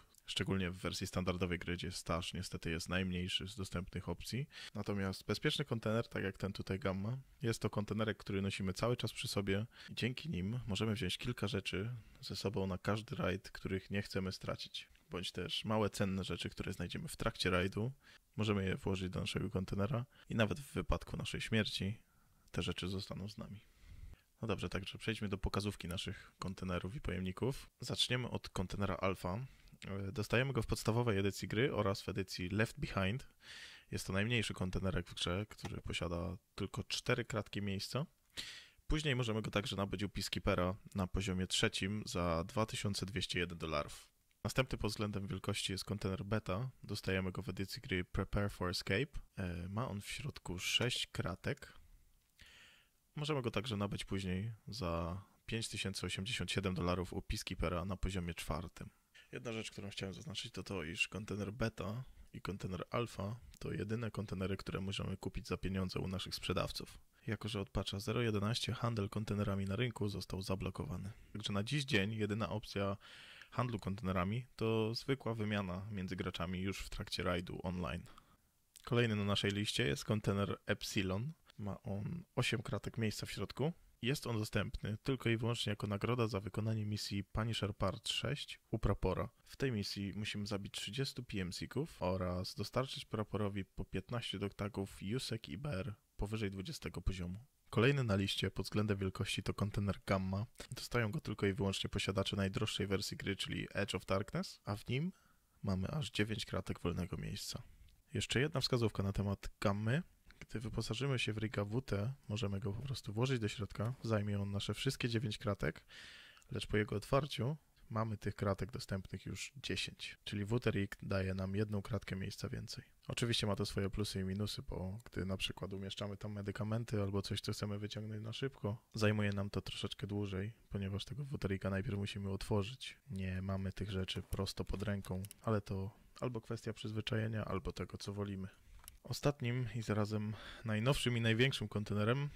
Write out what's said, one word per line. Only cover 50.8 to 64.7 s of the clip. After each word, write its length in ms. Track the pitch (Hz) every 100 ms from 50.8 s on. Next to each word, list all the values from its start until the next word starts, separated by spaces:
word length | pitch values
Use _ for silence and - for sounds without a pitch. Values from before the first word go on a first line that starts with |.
| 120 - -
kratek. 680 | - - 95 - - - - - - - - _ - - - - - _ _ _ 151
Możemy 260 | 151 143
go 100 | 113
także 260 | 107 101 104
nabyć 280 | 101 95 -
później 480 | 98 95 92 110 110 -
za 540 | 107 90 82 85 95 - - -
pięć 220 | 113 -
tysięcy 360 | 104 98 98 -
osiemdziesiąt 460 | - 98 - 90
siedem 220 | - 98
dolarów 400 | 92 87 90 90
u 80 | 92
Peacekeepera 640 | - 110 - 92 85 87 95
na 120 | 92
poziomie 360 | 92 95 85
czwartym. 560 | 82 - 80 87 - - - _ - -
Jedna 220 | 131 123
rzecz, 180 | 110 107
którą 180 | - 101
chciałem 240 | - 98
zaznaczyć, 380 | 87 - 101 117
to 120 | -
to, 200 | - 98
iż 240 | 80 95 -
kontener 460 | 98 107 101 98
Beta 500 | 110 113 - 92 117 - - -
i 80 | 113
kontener 420 | - 98 98 90 -
Alpha 500 | 120 117 - 98 117 - -
to 140 | -
jedyne 380 | - 101 113 110
kontenery, 460 | - 98 92 95 95
które 240 | -